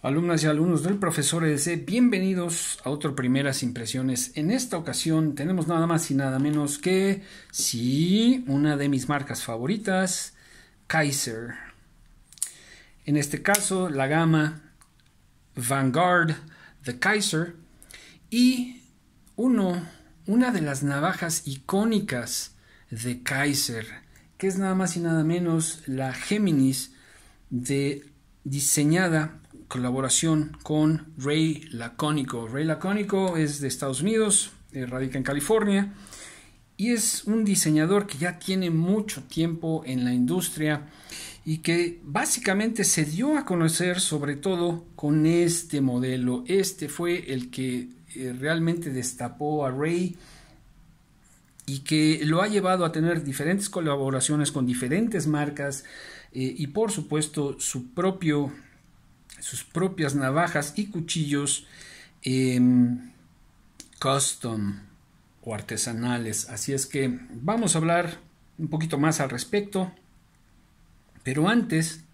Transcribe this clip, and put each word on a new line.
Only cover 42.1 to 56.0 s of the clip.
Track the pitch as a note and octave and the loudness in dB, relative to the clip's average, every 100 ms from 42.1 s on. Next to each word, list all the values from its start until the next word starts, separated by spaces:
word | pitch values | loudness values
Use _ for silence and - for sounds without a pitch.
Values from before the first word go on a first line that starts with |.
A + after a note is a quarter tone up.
| D3+ D4 - - F#3+ A3 A3 | -2 -2 0 0 2 0 0
se | G3 - D3 | 0 2 0
dio | D#3+ C4+ D4+ | 0 0 0
a | - | 0
conocer | F3+ D#3+ D#3+ F3+ F3+ | 2 2 2 0 0
sobre | - D3+ C#3+ C#3+ | -2 -2 -4 -4
todo | G3 F3+ F3 E3 - - | -2 0 0 -2 -8 -6
con | D3 D#3 D#3 | 0 4 4
este | E3+ E3+ E3 - D3 | 4 4 2 -2 0
modelo. | C3+ B2 B2+ B2+ B2 B2 - | 2 2 0 0 0 -2 0
Este | F#3+ F#3+ - D3 | 2 2 -4 -10
fue | - F3 F3 E3+ | -4 -2 -2 -2
el | C3 B2 | -6 -6
que, | - C3 B2 - - - - | -6 -4 -4 -6 -14 -18 -10
eh, | C3 B2 | -8 -4
realmente | C#3 E3 E3 E3+ E3 | -2 0 2 0 -2
destapó | B2+ B2 - B2 - D3+ D3+ C#3 | -4 -6 -6 -8 -6 -4 0 -2
a | |
Ray | B2+ D#3 E3+ F3+ F3 - - - - - - - _ _ _ _ _ _ _ - | -2 0 0 -2 -4 -18 -20 -20 -20 -20 -20 -20 _ _ _ _ _ _ _ -10
y | C3+ | -8
que | C3+ D#3 D#3 D#3 D3+ | 0 2 4 4 2
lo | E3 | 2
ha | G#3 | 2
llevado | G#3 F#3 F#3 E3+ | 2 2 2 0
a | |
tener | D#3+ E3 E3+ | 2 0 0
diferentes | C#3+ C3 D3 F#3+ G3+ | -2 -4 0 0 -2
colaboraciones | F#3+ D#3+ C#3+ C#3 C3 - D3 C#3+ | -2 0 0 0 0 0 0 0
con | C#3+ B2+ | 0 -2
diferentes | B2 B2+ E3 A3+ F#3+ D3+ | -2 -2 0 0 0 0
marcas, | D3+ D3 D3 C#3+ C#3 - - | 0 -2 -4 -6 -6 -12 -18